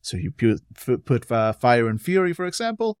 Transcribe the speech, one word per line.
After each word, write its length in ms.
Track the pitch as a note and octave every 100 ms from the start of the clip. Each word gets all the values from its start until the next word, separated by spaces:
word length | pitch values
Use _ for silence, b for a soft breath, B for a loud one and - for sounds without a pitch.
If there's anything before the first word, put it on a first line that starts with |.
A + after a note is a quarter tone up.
So 140 | - F2+
you 120 | D3
pu-, 280 | - A2+ G#2+ _ -
f-, 240 | - B2
put, 280 | - B2 -
uh, 220 | A2+ A2
Fire 340 | A2 B2 A#2+ A2+
and 120 | A2+
Fury, 320 | E3+ F#3+ F3+
for 100 | E3+ F3+
example 520 | - A3+ A3 A3+ G#3